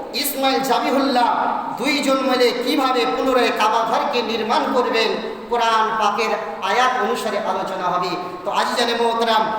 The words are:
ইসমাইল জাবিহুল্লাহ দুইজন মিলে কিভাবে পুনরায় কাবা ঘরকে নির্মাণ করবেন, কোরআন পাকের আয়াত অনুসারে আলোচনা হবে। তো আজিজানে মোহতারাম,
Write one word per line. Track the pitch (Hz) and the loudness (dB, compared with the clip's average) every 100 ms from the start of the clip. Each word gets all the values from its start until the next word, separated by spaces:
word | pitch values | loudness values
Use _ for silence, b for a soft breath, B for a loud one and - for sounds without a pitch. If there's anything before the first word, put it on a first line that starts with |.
| - | -8
ইসমাইল | 240 285 277 269 285 | -6 -4 0 0 2
জাবিহুল্লাহ | - 240 294 269 269 247 220 - - - - - | 2 0 2 2 2 2 2 2 -2 -2 -4 -4
দুইজন | 269 285 254 269 | -2 0 2 0
মিলে | 262 247 240 | 2 2 2
কিভাবে | 214 247 302 262 247 254 247 | 2 0 0 2 2 0 0
পুনরায় | 262 247 226 | 2 2 2
কাবা | - 214 226 | 2 2 2
ঘরকে | - 285 277 247 | 0 0 0 -2
নির্মাণ | 226 214 214 269 269 | -2 -2 0 0 0
করবেন, | 254 240 226 220 - - - - | 0 2 2 2 0 -4 -8 -4
কোরআন | 233 226 226 233 220 | 0 2 2 2 2
পাকের | 208 214 220 208 - - | 0 2 -2 -2 -4 -6
আয়াত | 190 226 254 - | -2 2 2 2
অনুসারে | 208 247 220 208 | 0 -2 -2 -2
আলোচনা | 190 190 185 185 180 | -2 -4 -4 -4 -2
হবে। | 180 180 170 - - 196 | -2 -2 -4 -8 -8 -4
তো | |
আজিজানে | 240 247 233 240 | -2 -2 0 -2
মোহতারাম, | 233 233 226 226 220 - | 0 0 0 2 2 0